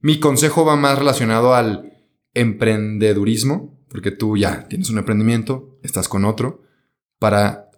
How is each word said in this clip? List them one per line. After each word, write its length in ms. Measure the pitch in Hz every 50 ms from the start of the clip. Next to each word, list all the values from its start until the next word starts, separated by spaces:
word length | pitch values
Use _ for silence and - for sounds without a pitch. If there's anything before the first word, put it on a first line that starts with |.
mi 180 | - 147 156 151
consejo 460 | 156 147 135 127 160 151 143 170 160
va 100 | 156 151
más 220 | 147 143 139 139
relacionado 560 | 135 139 143 127 127 123 113 113 113 120 127 127
al 400 | 123 117 113 101 90 - - - _ _ _ _ _ _ _ -
emprendedurismo, 1400 | 120 120 113 104 104 - 110 107 104 107 107 107 104 107 107 104 101 101 110 113 104 113 135 147 190 - - - _ _ _
porque 220 | - 101 - 98
tú 240 | - - 110 107 107
ya 320 | 98 101 95 98 - -
tienes 220 | - - - 95 -
un 80 | 113
emprendimiento, 800 | 107 98 110 110 107 107 113 117 113 110 - 135 131 - - - _ -
estás 240 | 147 - 95 92
con 180 | - - 98 98
otro. 380 | 104 113 110 117 - - - _ _ _ _ _ _ _ _ _ _ _ -
Para 500 | 110 107 101 101 104 101 - - - _ _